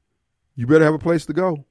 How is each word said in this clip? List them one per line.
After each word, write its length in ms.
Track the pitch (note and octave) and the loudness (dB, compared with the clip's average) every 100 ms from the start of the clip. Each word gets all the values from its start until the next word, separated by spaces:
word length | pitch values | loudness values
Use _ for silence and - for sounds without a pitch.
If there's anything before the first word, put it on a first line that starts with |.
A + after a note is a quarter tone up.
| _ _ _ _ _ | _ _ _ _ _
you 140 | - A#2+ | -8 2
better 160 | D#3+ | 4
have 100 | D3+ | 4
a 60 | D#3 | 0
place 260 | E3+ E3 - | -2 -4 -4
to 60 | |
go. 320 | D#3 F#3 D3+ - | -4 -4 -6 -12